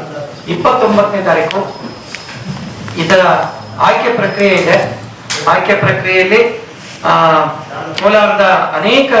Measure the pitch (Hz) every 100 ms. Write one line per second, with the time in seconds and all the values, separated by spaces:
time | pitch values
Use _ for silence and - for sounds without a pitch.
0 | - - - - - 170 247 254 214 208
1 | 202 202 185 160 156 190 190 - - -
2 | - - - - - - - - - -
3 | 165 190 180 156 - - - - - -
4 | 240 233 196 196 202 180 - - - -
5 | - - - - - 180 - 202 196 -
6 | 185 185 185 220 233 - - - - -
7 | 165 165 165 156 151 - - - - -
8 | 196 208 202 208 190 - - - 208 262
9 | 269 226